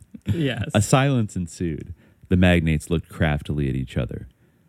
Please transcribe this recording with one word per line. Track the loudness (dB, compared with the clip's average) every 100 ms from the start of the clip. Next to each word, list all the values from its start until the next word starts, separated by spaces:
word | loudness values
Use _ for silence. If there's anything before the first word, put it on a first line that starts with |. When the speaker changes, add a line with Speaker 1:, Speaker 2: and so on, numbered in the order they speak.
| _ -12 -6
Speaker 1:
Yeah. | -2
Yes. | -2 -4 0 0
Speaker 2:
A |
silence | 4 4 4 2 -2 -4
ensued. | -8 -6 -6 -6 -10 -18 _ _ 0
The | 4
magnates | 6 4 2 0 0
looked | -4 -4
craftily | -2 0 0 -4 -4 -2
at | -4
each | -4 -6
other. | -6 -8 -14 _ _ _